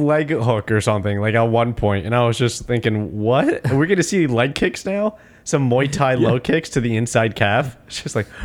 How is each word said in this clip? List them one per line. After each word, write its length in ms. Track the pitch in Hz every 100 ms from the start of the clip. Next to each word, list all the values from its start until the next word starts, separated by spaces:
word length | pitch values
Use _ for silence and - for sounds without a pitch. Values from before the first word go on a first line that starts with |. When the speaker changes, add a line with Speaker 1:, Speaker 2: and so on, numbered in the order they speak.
Speaker 1:
leg 260 | 147 151 151
hook 400 | 151 117 110 -
or 100 | 107
something, 400 | 110 107 101 101
like, 140 | 107
at 140 | 113 117
one 260 | 113 120
point, 320 | 113 104 98 90
and 80 |
I 100 | 120 120
was 100 | 113
just 260 | 120 - -
thinking, 520 | 120 113 107 101 101
"What? 500 | 107 131 277 - 123
Are 40 | 135
we 120 | 165
gonna 160 | 185
see 240 | 165 196 151
leg 260 | 117 135
kicks 320 | 143 185 - 190
now? 300 | 196 214 214 - -
Some 260 | - 151 131
Muay 220 | 123 139
Thai 220 | 143 135
Speaker 2:
Yeah. 140 | 127 113
Speaker 1:
low 100 | 123
kicks 300 | - 165 165
to 100 | -
the 160 | 117 110
inside 380 | 117 120 113
calf?" 420 | - 104 110 139 - -
It's 120 | -
just 100 | -
like, 140 | 113 101 -